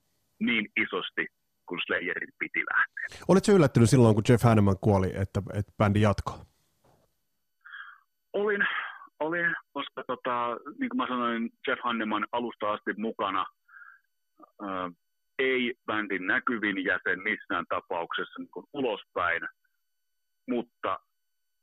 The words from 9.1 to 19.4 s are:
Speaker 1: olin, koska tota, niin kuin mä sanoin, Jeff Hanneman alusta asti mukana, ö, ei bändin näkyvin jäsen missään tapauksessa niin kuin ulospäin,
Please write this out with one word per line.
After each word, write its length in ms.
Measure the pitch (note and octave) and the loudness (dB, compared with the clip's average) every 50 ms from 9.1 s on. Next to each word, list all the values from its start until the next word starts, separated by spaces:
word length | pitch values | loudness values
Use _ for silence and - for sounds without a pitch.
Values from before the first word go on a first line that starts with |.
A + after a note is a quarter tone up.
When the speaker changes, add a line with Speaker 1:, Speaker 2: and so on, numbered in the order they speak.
| _ - | _ -6
Speaker 1:
olin, 360 | D3 D#3+ E3+ F3 E3+ E3+ F3 - - _ | -4 -4 -2 -2 -2 -2 -4 -6 -8 _
koska 320 | - C#3+ C3+ - - B2+ - | -8 -8 -8 -8 -10 -10 -8
tota, 500 | - B2 - - C3 B2 A#2+ A#2+ A#2+ A2+ - - D3 - - | -8 -8 -6 -4 -2 -2 -2 -2 -2 -4 -6 -10 -12 -8 -8
niin 100 | C3 A#2+ | -6 -4
kuin 80 | B2 | -2
mä 100 | B2+ B2 | -4 -4
sanoin, 420 | B2+ B2+ B2 A#2+ A#2 A#2 A2+ A#2 A#2 - _ - | -2 -2 -2 -2 -2 -2 -2 -4 -6 -8 _ -4
Jeff 140 | C3+ B2 - - | -4 -4 -2 -2
Hanneman 440 | A#2+ A#2 A2+ A2 G#2+ G#2+ G#2 G#2 - | -2 -2 -2 -2 -2 -2 -4 -4 -4
alusta 420 | A#2 A#2+ B2 A2+ - - G#2+ G#2 G#2+ | -4 -4 -4 -6 -6 -4 -4 -4 -4
asti 200 | - - A2 G2 | -4 -4 -6 -6
mukana, 480 | G2+ A2 A2+ - - G#2 G2 F#2+ F#2+ F2 - - _ _ _ - - - - - _ _ _ _ _ _ _ _ _ - _ _ - | -4 -4 -6 -4 -4 -4 -2 -2 -2 -4 -6 -10 _ _ _ -20 -20 -20 -20 -20 _ _ _ _ _ _ _ _ _ -20 _ _ -12
ö, 40 | G#2 G2 F#2+ F#2 F2+ F2+ E2+ _ _ _ _ _ _ _ _ - | -10 -8 -6 -6 -8 -8 -10 _ _ _ _ _ _ _ _ -2
ei 340 | C3 C3 C3 B2+ B2 A#2 - - _ | 0 0 0 0 0 -2 -4 -6 _
bändin 420 | - G#2+ G#2+ G#2 F#2 G2 F2+ F#2 | -4 -4 -4 -2 -2 -4 -4 -2
näkyvin 560 | G2 A#2+ B2+ - - B2 G#2 G#2 G#2 F#2+ F#2+ F2+ | -2 -2 -2 -2 -2 -4 -2 -2 -2 -2 -2 -2
jäsen 400 | G2 F#2 F2+ - G2+ F2+ F#2 G2 | -2 -2 -2 -2 -4 -4 -2 -4
missään 420 | G#2+ G2+ - - - F#2+ E2+ E2 - | -4 -6 -6 -6 -6 -6 -6 -4 -4
tapauksessa 680 | G2 F2+ - - F#2 E2+ E2 - - F#2+ F2 - - F2 | -6 -6 -4 -6 -6 -6 -6 -4 -6 -6 -8 -8 -10 -14
niin 120 | F2 - | -16 -14
kuin 140 | - F2+ - _ - | -14 -16 -16 _ -8
ulospäin, 680 | C#3+ C3 A#2 G2+ - - _ - F#2+ F2 E2+ E2+ E2 | -6 -4 -4 -4 -6 -10 _ -6 -4 -2 -2 -2 -2